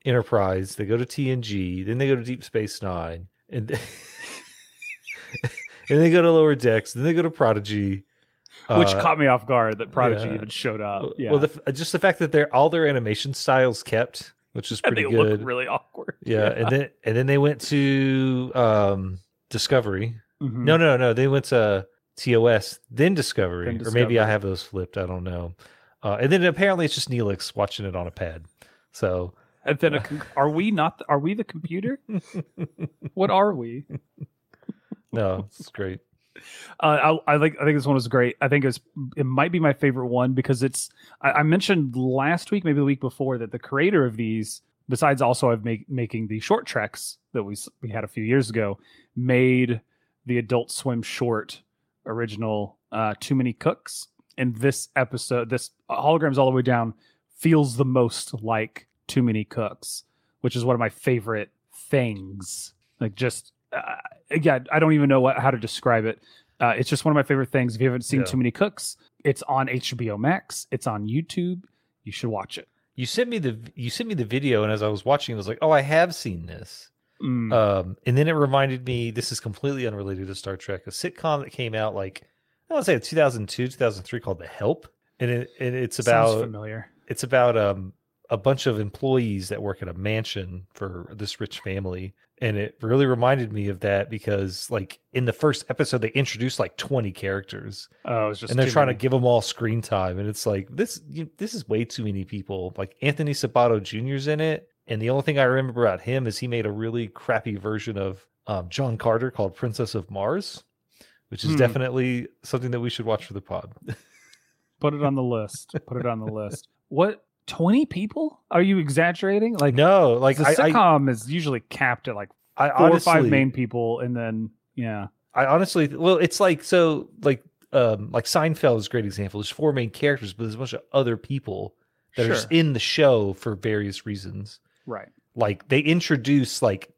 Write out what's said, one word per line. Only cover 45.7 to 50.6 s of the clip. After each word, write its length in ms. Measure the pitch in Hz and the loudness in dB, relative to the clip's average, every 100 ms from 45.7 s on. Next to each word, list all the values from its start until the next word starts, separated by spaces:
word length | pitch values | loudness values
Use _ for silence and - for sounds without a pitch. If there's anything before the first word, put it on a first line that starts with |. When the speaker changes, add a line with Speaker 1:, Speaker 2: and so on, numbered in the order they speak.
| 110 - | -6 -6
Speaker 2:
making 380 | 131 113 113 107 | -6 -4 -6 -6
the 100 | 110 | -6
short 260 | - 220 - | -2 -2 0
treks 520 | 120 107 - - - _ | -4 -6 -8 -14 -16 _
that 100 | 120 | -8
we 120 | 101 | -6
s-, 140 | 104 - _ | -10 -14 _
we 60 | 123 | -10
had 140 | 110 | -8
a 40 | 107 | -8
few 140 | - | -6
years 280 | 110 127 110 | 0 2 2
ago, 280 | 113 104 98 _ _ _ - | -2 -2 -6 _ _ _ -4
made 640 | 127 123 127 127 123 113 - _ _ _ 120 | 2 4 4 4 2 -2 -8 _ _ _ -4
the 120 | 120 | -4
Adult 320 | 110 123 | 0 -2